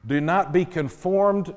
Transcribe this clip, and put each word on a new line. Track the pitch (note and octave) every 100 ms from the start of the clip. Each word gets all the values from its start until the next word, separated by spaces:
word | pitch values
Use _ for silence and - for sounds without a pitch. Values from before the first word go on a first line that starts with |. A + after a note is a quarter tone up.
| A2+
"Do | C#3+
not | D3+ F#3 E3
be | E3+
conformed | F3+ E3 C#3 - F#3 F#3+ G3+ G3+ E3